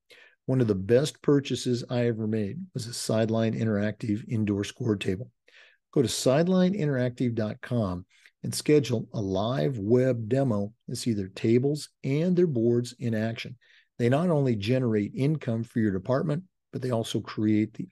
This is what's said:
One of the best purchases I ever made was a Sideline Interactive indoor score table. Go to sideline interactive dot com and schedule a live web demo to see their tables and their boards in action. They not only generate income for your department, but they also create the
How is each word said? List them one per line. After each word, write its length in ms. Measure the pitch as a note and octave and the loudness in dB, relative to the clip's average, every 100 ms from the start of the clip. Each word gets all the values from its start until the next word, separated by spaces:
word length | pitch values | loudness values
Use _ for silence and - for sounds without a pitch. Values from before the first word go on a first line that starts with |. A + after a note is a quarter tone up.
| _ - - _ - | _ -20 -20 _ -2
One 160 | C3 | 2
of 60 | A2+ | 2
the 60 | |
best 460 | F#2+ F#2+ A#2+ D3 - | 2 4 4 2 -2
purchases 640 | - C#3+ C#3 B2 B2+ A#2+ - | 2 2 2 -4 -2 -4 -2
I 160 | B2 A#2+ | -2 0
ever 200 | A2 A2 | -2 -2
made 380 | A2 G2+ D3 F#3+ | -2 -4 -6 -10
was 140 | B2+ A2+ | -10 -8
a 80 | |
Sideline 640 | - - A2+ A2+ A2+ A2+ B2 | -8 -2 2 2 2 0 0
Interactive 640 | A2+ G#2 G#2 - A#2+ G#2 - | 0 0 0 -2 -4 -4 -2
indoor 380 | A2+ G#2 G2+ | -2 0 0
score 320 | G2+ - A#2+ G2+ | -2 -4 -2 0
table. 340 | - F#2+ - _ _ - - _ _ | -2 -4 -8 _ _ -20 -20 _ _
Go 80 | D3+ | 0
to 80 | A2 | 0
sideline 640 | - C3 C#3 F3 F#3 F3+ | 0 2 4 4 4 2
interactive 640 | - D3 C3 B2 B2 B2 | 2 -2 0 -2 -2 -2
dot 260 | A2+ G#2+ A2 | 0 -4 -6
com 460 | - B2 G2 F2+ - _ _ _ | -4 -2 -2 -4 -10 _ _ _
and 120 | C3+ | -8
schedule 520 | - - D3+ A#2 A2+ - | -4 4 4 4 -2 -4
a 80 | - | -6
live 560 | F#2+ F#2+ A2 C#3 D3+ B2 | -2 -2 -2 0 -2 -2
web 540 | G2 B2 C3 A#2+ G#2+ | 2 4 4 0 -2
demo 420 | C3 C3+ G#2 G2+ - - | 0 0 0 -4 -8 -12
to 80 | B2 | -6
see 160 | A#2+ | -2
their 160 | G#2 F#2+ | -2 -4
tables 640 | - A2+ A#2+ C#3 D3 - _ | -2 2 2 2 -2 -8 _
and 300 | C3+ C#3+ F3 | -4 -2 2
their 120 | F3+ F3+ | 2 2
boards 480 | A#2+ A#2 A#2+ A#2+ - | 2 2 2 -2 -6
in 160 | A#2+ | -4
action. 440 | A2 A2+ A#2 - A#2+ _ _ _ - | -2 -2 -6 -12 -16 _ _ _ -2
They 100 | A#2+ | 2
not 220 | C3+ F3+ | 2 2
only 240 | D3+ C3 | 2 2
generate 640 | A2 G#2 C3 B2 G#2+ G2+ - | 0 0 0 2 0 0 -2
income 480 | C#3 D3+ - A2+ | 0 0 -2 -4
for 160 | A2+ A#2+ | -2 0
your 100 | G#2+ | 0
department, 540 | F#2+ F#2 C3 D#3 D3 F#3 _ _ | 0 0 -2 0 -4 -8 _ _
but 100 | B2 | -8
they 100 | B2+ | -4
also 280 | A2+ A2 A2+ | -2 -2 -4
create 540 | - - G#2+ G#2+ G#2+ | -6 -2 2 2 0
the 140 | - F#3 | -4 -14